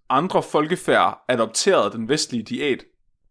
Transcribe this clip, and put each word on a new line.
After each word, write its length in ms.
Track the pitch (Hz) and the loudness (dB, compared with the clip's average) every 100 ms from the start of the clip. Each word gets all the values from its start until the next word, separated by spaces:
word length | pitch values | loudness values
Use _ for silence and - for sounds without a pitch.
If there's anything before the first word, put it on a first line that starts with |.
| - | -2
andre 340 | 131 180 170 | 0 2 -2
folkefærd 840 | - - 302 180 - 113 90 - - | 0 -2 0 -2 2 2 2 0 -4
adopterede 600 | 123 110 - 202 165 101 | -2 0 0 2 2 2
den 180 | 113 113 | -2 -4
vestlige 340 | 151 - 120 | -2 -2 -6
diæt, 360 | 104 123 143 117 - _ _ _ _ | -6 -6 -2 -4 -6 _ _ _ _